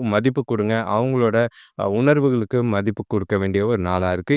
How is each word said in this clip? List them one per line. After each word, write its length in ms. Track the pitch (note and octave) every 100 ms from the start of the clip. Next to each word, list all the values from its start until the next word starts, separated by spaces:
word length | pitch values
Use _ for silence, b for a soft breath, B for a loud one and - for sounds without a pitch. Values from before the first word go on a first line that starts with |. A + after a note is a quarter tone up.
மதிப்பு 400 | A#2 G#2 B2 B2+
கொடுங்க. 320 | B2 A2+ G#2 A2+ F#2+
அவங்களோட, 500 | G#2 B2+ C3 A#2 A2 A#2 b b -
அ, 80 | G2+
உணர்வுகளுக்கு 720 | G#2 C3+ D3 C#3 B2 G#2+ B2
மதிப்பு 400 | A#2+ G2+ G2+ G2+ -
கொடுக்க 280 | G#2+ F#2+ G2+
வேண்டிய 240 | G2 G2 G#2
ஒரு 160 | A2+
நாளா 280 | F2+ F#2 F#2
இருக்கு. 240 | F2+ F2